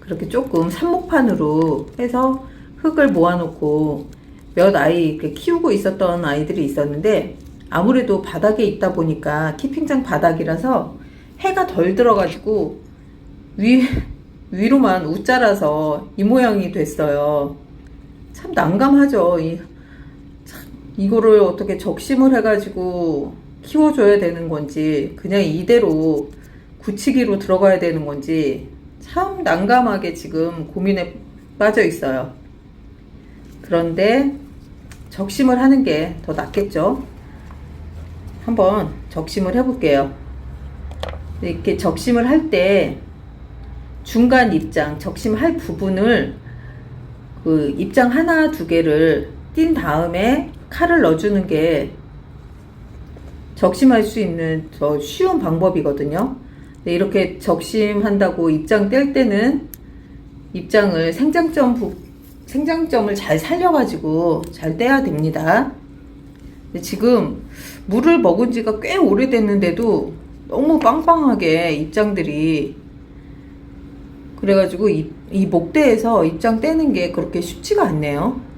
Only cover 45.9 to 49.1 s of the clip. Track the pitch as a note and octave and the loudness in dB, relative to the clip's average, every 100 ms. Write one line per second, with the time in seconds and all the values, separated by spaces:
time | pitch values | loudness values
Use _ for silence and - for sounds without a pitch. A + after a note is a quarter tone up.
45.9 | F#3 G#3+ A3 B2 - - - - - - | 0 2 2 0 -8 -16 -18 -18 -18 -18
46.9 | - - - - - - D#3+ C#3+ C#3+ G3 | -18 -18 -20 -20 -8 0 0 0 -2 0
47.9 | - B3 B3+ E4 E4 D#4 - E3 E3 E3 | 2 2 2 2 2 2 0 0 2 2
48.9 | D3+ D#3+ | 4 4